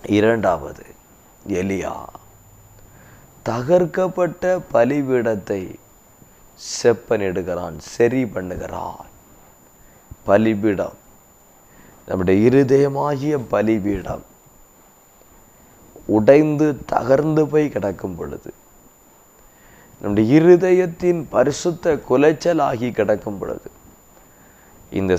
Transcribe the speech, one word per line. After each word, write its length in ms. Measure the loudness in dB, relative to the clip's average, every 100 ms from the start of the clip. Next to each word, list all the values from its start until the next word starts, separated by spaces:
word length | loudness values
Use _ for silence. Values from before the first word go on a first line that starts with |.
| 0
இரண்டாவது, 800 | 2 4 2 2 0 -4 -16 -20 -20 _ _ _ _ -6
எலியா 460 | -4 -2 -4 -6 -10 -14 -20 -20 -20 -20 -20 -20 -20 -20 -20 -20 -20 -20 -12 -8
தகர்க்கப்பட்ட 1120 | -6 2 2 2 -2 -4 -2 -4 -2 -2 -2 0
பலிபீடத்தை 1000 | 2 2 0 0 0 0 -4 -4 -8 -8 -14 _ _ _ _ -20 _ -20 -20 -14 -2
செப்பனிடுகிறான், 920 | 0 0 0 -2 -2 -4 -4 -6 -8 -12
சரி 460 | -16 0 2 2
பண்ணுகிறான். 840 | -4 -6 -8 -8 -10 -10 -10 -12 -18 -20 _ -20 -20 _ _ _ -20 -20 _ -16 2
பலிபீடம், 640 | 2 4 0 0 -2 -4 -10 _ -20 _ _ _ _ _ -20 -20 -20 -8
நம்முடைய 420 | -4 2 4 6
இருதயமாகிய 880 | 4 4 4 2 0 -4 -4 -4 -4 -2
பலிபீடம் 720 | -2 0 0 0 -6 -6 -12 -14 -20 _ _ _ _ _ _ _ _ _ -20 -20 _ -20 -20 -20 -20 -2
உடைந்து 720 | 0 6 6 6 2 0 -2 -4
தகர்ந்து 540 | -4 2 2 2 0 2
போய் 240 | 0 0
கிடக்கும் 460 | -2 -6 -6 -8 -8
பொழுது, 380 | -10 -12 -16 -20 _ -20 _ _ _ _ _ _ -20 _ -20 -20 -20 -12
நம்முடைய 400 | -4 0 4 6
இருதயத்தின் 840 | 8 6 6 2 0 -2 -2 -2 -2
பரிசுத்த 680 | 0 0 0 -6 -4 -2 -4 0
குலைச்சலாகி 840 | 4 4 2 0 0 0 -2 -4
கிடக்கும் 460 | -2 0 0 -4 -10
பொழுது, 340 | -10 -10 -14 -20 -20 -20 _ -20 _ _ -20 _ -20 -20 -10
இந்த 260 | -6 0